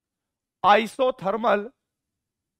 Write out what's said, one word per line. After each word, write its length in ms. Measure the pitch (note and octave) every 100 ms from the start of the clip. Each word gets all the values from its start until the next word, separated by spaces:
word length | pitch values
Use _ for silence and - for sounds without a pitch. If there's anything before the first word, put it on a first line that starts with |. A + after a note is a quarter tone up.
| _ _ _ _ _ _
isothermal 1000 | F#3 G#3 A3+ - B3+ - F3+ A3 G#3+ G#3 G#3+ _ _ _ _ _ _ _ _